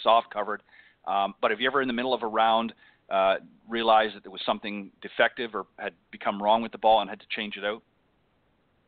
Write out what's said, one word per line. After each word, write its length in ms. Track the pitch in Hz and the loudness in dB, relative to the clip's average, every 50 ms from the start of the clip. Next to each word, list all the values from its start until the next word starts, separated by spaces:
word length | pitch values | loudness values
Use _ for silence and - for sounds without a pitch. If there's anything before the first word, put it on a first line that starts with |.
soft 300 | - 113 113 117 113 - | 2 4 4 4 2 0
covered. 320 | - 104 101 101 104 101 _ _ _ - - _ _ _ - | -6 -6 -6 -6 -6 -10 _ _ _ -20 -20 _ _ _ -6
Um, 280 | - 95 98 98 98 101 - | -2 0 0 0 -2 -2 -2
but 100 | - 117 | -2 -2
have 80 | 110 104 | 0 0
you 80 | 123 | -2
ever 140 | 131 131 139 | 0 0 0
in 60 | 131 | 0
the 60 | 131 120 | 0 -2
middle 200 | 117 123 131 127 | -4 -2 -2 -2
of 100 | 113 120 | -2 -4
a 40 | |
round, 460 | 110 107 110 113 113 113 113 113 113 - _ - _ _ _ _ - | -2 0 2 4 4 4 2 0 -2 -6 _ -20 _ _ _ _ -2
uh, 260 | - 95 95 95 95 - - - _ _ _ | 0 2 4 4 2 0 -2 -14 _ _ _
realized 480 | 107 117 113 113 117 110 110 110 107 101 | -8 -6 0 4 6 6 6 4 2 -4
that 80 | 101 - | -10 -18
there 80 | 95 | -16
was 100 | 95 92 - | -14 -8 -4
something 460 | - 110 104 - 104 104 101 98 95 _ - | -4 -4 -4 -4 -10 -10 -10 -10 -14 _ -16
defective 520 | - 98 - - 120 117 - - 120 113 104 | -18 -8 0 2 2 2 0 -4 -8 -6 -6
or 120 | 101 - _ _ | -8 -8 _ _
had 160 | - 101 101 - _ _ - | -12 -12 -12 -12 _ _ -20
become 300 | - 107 - 120 104 101 | -14 -8 -6 -6 -4 -2
wrong 200 | 101 104 110 117 | 2 2 2 2
with 100 | 117 110 | 2 -4
the 60 | - | -6
ball 240 | 107 - 110 110 110 | 0 2 4 4 4
and 80 | 101 98 | 2 -2
had 100 | 107 101 | -8 -14
to 80 | - - | -12 -10
change 280 | - 117 107 104 98 | -8 -8 -8 -8 -8
it 80 | 101 98 | -6 -6
out? 160 | 104 107 113 _ _ _ _ _ _ _ _ _ _ _ _ _ _ _ _ _ _ _ _ _ | -6 -6 -6 _ _ _ _ _ _ _ _ _ _ _ _ _ _ _ _ _ _ _ _ _